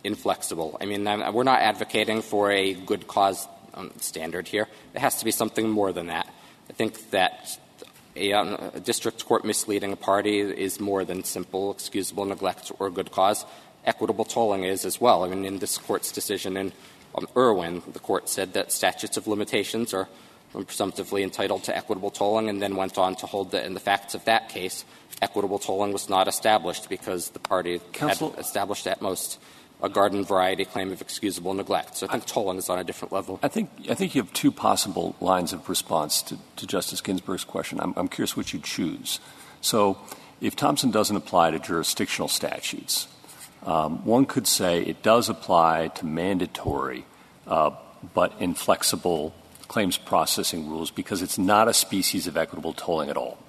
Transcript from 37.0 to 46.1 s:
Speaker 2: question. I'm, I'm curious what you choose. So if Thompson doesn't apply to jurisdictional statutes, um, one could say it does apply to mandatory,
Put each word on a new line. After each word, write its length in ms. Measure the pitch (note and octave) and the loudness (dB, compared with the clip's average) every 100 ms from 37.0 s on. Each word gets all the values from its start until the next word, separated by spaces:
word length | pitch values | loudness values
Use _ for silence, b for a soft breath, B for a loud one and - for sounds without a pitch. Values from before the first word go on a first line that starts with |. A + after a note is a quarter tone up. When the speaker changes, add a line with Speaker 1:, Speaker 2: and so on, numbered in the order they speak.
| - F#2+ - F2+ | -2 -4 -2 -6
Speaker 2:
question. 360 | - - E2 - | -4 -6 -4 -2
I'm, 140 | E2+ - | -2 -2
I'm 120 | F2+ | -4
curious 280 | - - - | -2 -4 -2
what 180 | - | -6
you 60 | - | -6
choose. 600 | - - G#2+ - - - B B B B | -6 -4 -2 -4 -6 -8 B B B B
So 380 | - A2 G2+ F#2+ B B B B | 0 4 4 4 B B B B
if 140 | A2 - | -4 0
Thompson 360 | C#3+ D3 C3 | 0 2 2
doesn't 240 | G#2+ G2+ G2+ | 2 2 0
apply 360 | - F2+ E2 | 2 4 4
to 80 | D#2+ | 4
jurisdictional 680 | - F2 D#2 - G2+ - D#2 | -2 -2 0 -2 -2 -2 -2
statutes, 800 | - C#2+ - - - - - - - B B B - G2+ | -2 -2 -4 -6 -8 -4 -4 -4 -14 B B B -14 0
um, 380 | D#2+ D#2 D#2 | 2 2 -2
one 220 | - A#2 C3+ | 2 4 6
could 220 | - G#2+ | 2 0
say 340 | - F#2 F2 | 2 4 2
it 220 | - - | 0 0
does 260 | A2 A2+ A2 | 4 6 4
apply 600 | A2 - F2+ E2 D#2+ D#2+ - | -4 4 6 8 6 0 -4
to 100 | |
mandatory, 1000 | E2 | -4